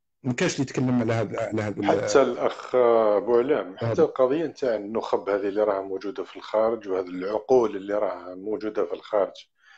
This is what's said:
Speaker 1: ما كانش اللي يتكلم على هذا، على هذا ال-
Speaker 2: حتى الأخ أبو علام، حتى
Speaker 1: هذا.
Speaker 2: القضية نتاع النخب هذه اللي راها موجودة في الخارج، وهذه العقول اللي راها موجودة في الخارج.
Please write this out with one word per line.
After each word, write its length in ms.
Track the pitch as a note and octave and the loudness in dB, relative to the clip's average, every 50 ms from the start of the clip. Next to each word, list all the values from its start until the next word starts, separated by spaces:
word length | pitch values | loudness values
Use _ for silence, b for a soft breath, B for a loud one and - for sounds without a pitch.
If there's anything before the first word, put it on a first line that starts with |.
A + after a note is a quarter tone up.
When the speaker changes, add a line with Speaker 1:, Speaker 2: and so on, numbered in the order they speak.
| _ _ _ _ - | _ _ _ _ -6
Speaker 1:
ما 100 | C3 B2 | -4 -2
كانش 200 | - F#3 E3 - | 0 0 -2 0
اللي 100 | - C#3 | -2 -4
يتكلم 380 | C3 - - B2+ B2+ B2+ B2 | -4 -2 -2 0 2 2 2
على 120 | A#2 A2+ A#2 | 2 2 0
هذا، 280 | A2+ A2 G2 A2 A2 | 0 -2 -2 -4 -4
على 220 | A2+ G#2 G2+ A2 G#2 | -4 -4 -2 -2 -2
هذا 180 | G#2+ G2 - | -2 -4 -2
ال- 40 | G#2 | 0
Speaker 2:
حتى 380 | G2+ - G2 - G#2 G#2 C#3+ C3+ | 2 2 2 2 4 6 6 6
الأخ 520 | B2 B2 B2+ C#3 - - - - - - | 4 2 -2 -2 -2 -4 -6 -6 -2 2
أبو 640 | B2+ B2 A#2+ A#2 A2+ A2+ G#2+ G#2 G2+ F#2+ A2 A#2+ A#2 | 4 6 6 6 6 4 4 4 2 2 4 4 4
علام، 380 | B2 C#3 D3+ A#2 F#2+ F2+ F#2 | 4 2 0 0 -2 -4 -8
حتى 100 | - A#2 | -6 -4
Speaker 1:
هذا. 160 | A2+ A2 F3 D#3+ | -2 2 2 2
Speaker 2:
القضية 440 | D3 - - C3 B2 C3+ D#3+ E3+ | 2 4 2 2 2 2 0 -2
نتاع 280 | C#3 A2+ - - E3 A2+ | -4 -6 -4 -2 -2 -2
النخب 540 | G#2+ G2+ G2+ A2 A2+ - - - A#2 G2+ F#2+ | -2 -4 -4 -4 -4 -4 -2 -2 -2 0 0
هذه 200 | G2+ G2+ G2 G2+ | 0 0 0 0
اللي 160 | F#2+ G#2 G#2+ | 0 0 2
راها 180 | G#2+ G2+ G2 F#2+ | 2 0 -2 -2
موجودة 420 | G2 F#2+ F#2+ G2 G2+ F#2 G2 F2+ | -6 -6 -8 -6 -8 -8 -8 -10
في 120 | - - | -10 -12
الخارج، 520 | F#2+ - - - G#2+ A2 A2+ A#2 A2+ G#2 G2+ | -18 -10 -4 0 0 2 2 0 -2 -4 -4
وهذه 180 | F#2 F#2 F#2+ F2+ | -4 -4 -4 -4
العقول 680 | F2+ F#2 F#2 G2 G#2+ G#2+ - - C3 B2+ A#2 G#2+ G2 | -6 -8 -6 -4 -4 -2 0 4 4 4 4 2 0
اللي 180 | G2 F#2+ G2+ G2+ | -4 -6 -4 -4
راها 400 | G#2+ G#2+ F#2+ F2+ F2+ F2+ F2+ F#2 | -2 -2 -2 -4 -6 -10 -14 -14
موجودة 500 | F#2 F#2+ G#2+ G#2+ F#2+ G#2 G#2+ G#2 G#2 F#2+ | -12 -8 -6 -6 -4 -4 -4 -4 -4 -4
في 80 | E2+ F#2+ | -4 -4
الخارج. 420 | G2 - - - G#2 F#2+ - - - - _ _ B B B B | -10 -8 -2 0 0 0 0 -2 -8 -20 _ _ B B B B